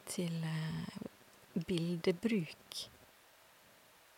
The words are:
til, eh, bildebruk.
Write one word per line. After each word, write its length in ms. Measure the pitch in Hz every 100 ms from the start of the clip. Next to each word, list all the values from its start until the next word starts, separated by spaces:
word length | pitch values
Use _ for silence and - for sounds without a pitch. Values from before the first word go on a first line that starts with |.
| -
til, 240 | - 170 165 160
eh, 540 | 160 160 165 170 - - - - - - - 160
bildebruk. 1120 | 170 170 170 190 175 226 220 156 - - - - - - - - - - - - - - - -